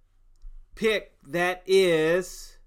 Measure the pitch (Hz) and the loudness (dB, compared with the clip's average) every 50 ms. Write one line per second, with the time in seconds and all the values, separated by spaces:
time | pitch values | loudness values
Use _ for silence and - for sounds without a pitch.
0 | _ _ _ _ _ - - - - - - - - _ - - 196 226 214 190 | _ _ _ _ _ -20 -20 -20 -18 -18 -18 -18 -20 _ -10 -4 -2 0 0 -2
1 | - - _ _ - 135 139 175 175 180 180 180 - - 190 190 190 180 165 156 | -4 -8 _ _ -16 -8 -4 -2 -2 -2 -2 -4 -2 2 4 4 4 4 4 2
2 | 156 160 170 185 180 180 - - - - - - - | 2 2 2 0 -2 -4 -12 -18 -20 -20 -20 -20 -20